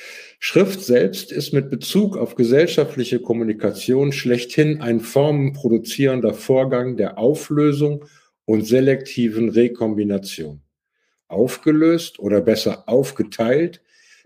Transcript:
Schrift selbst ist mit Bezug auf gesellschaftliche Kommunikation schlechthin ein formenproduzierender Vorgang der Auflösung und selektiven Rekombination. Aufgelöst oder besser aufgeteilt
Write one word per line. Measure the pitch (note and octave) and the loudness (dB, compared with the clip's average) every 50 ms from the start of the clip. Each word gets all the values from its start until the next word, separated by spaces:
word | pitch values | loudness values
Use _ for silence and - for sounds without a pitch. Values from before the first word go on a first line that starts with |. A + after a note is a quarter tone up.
| - - - - - - - - | -20 -20 -20 -20 -20 -20 -16 -10
Schrift | - - - D#3+ C#3 - - - | -4 0 2 2 2 2 -2 -4
selbst | - B2 B2 A#2+ F2+ G2 - - - - | 0 2 4 4 4 2 -2 -6 -12 -8
ist | - D3 C#3+ - | -8 -8 -6 -2
mit | C#3+ C#3 C3+ - | -2 -2 -2 -2
Bezug | B2+ A2+ - - - G3 G#3+ G3 F#3+ | -6 -8 -6 -2 0 0 0 0 -2
auf | - A#2 - - | -4 -6 -4 0
gesellschaftliche | - A#2+ A#2 B2+ D3 F3 E3+ - D#3+ C#3 - - B2+ A#2 - B2+ A#2 | 2 2 4 6 4 4 4 2 0 0 0 -2 -6 -4 -2 -2 -4
Kommunikation | - - A2+ A#2 A2+ A2 G#2+ A2 - G2+ - - - - B2+ C3+ C#3+ C#3+ | -2 -2 -2 0 0 -2 -2 -2 -2 -4 -4 -4 -2 0 2 2 2 0
schlechthin | C#3 - - B2 A#2+ B2 - - - D#3 D3+ D3+ D3+ D3+ | -2 -2 0 0 0 0 -2 -4 -4 -2 0 -2 -2 -2
ein | - A#2 A#2 A2 | -2 -2 -2 -2
formenproduzierender | A2 - - C3+ C#3+ D3+ D3 C#3+ C3+ C3+ C#3 - - A2+ A2+ A2 - - - - C#3 C3 C3 B2+ A#2 G#2 | -2 -2 0 0 2 2 2 0 -2 -2 -4 -2 -2 0 0 0 -2 -4 -4 -2 0 0 0 0 -2 -2
Vorgang | - - - - C3 C3 C3+ C3+ B2+ B2 B2 B2+ B2 | -2 -2 -2 0 2 2 2 0 -2 -2 -2 -4 -4
der | G#2+ G2 F#2 - G2+ | -4 -4 -4 -2 0
Auflösung | A2 C3 D3 D3 - - D3+ D3 D3+ D3 C#3+ C#3 D3 D3 D3 C#3+ - - _ _ _ _ _ _ _ | 2 2 2 0 -2 -4 0 2 2 2 2 2 0 -2 -2 -4 -10 -16 _ _ _ _ _ _ _
und | - A2 G#2+ G#2 | 0 0 0 2
selektiven | A2 A#2+ C3 C3+ C3+ C3+ C3 - - - B2+ A#2+ A2 G#2+ A2+ A#2 G#2+ | 2 4 4 4 4 2 0 -2 -8 -4 -2 -2 -2 0 0 -2 2
Rekombination. | G2+ A2+ A#2+ A#2+ A#2+ - A2+ A2 G#2+ G#2 G#2 G#2 G2 F#2+ G2 - - - D#2+ D2+ D2 C#2+ _ _ _ _ _ _ _ _ _ _ _ _ _ - | 4 4 2 2 2 -2 -2 -2 -2 -2 -2 0 -2 -2 -4 -8 -12 -12 -12 -12 -14 -16 _ _ _ _ _ _ _ _ _ _ _ _ _ -4
Aufgelöst | - G2 A#2+ B2 - - - D#3 D3+ D#3 D#3+ E3 E3+ E3 E3 - - - | 0 0 0 0 0 -2 0 2 4 4 4 4 2 0 -2 -8 -12 -6
oder | G2+ G2+ G#2 G2+ | -2 0 2 2
besser | - A2+ A2 G#2+ - G#2+ G2 - - - | 4 2 2 2 0 -4 -4 -6 -4 0
aufgeteilt | A2+ C3 C#3 - - - G#2+ - - - A2 A#2 C3 D3+ E3+ E3+ - - _ _ _ _ _ _ _ _ _ | 0 0 0 0 -2 -6 -6 -6 -4 -2 0 2 2 0 0 -2 -6 -10 _ _ _ _ _ _ _ _ _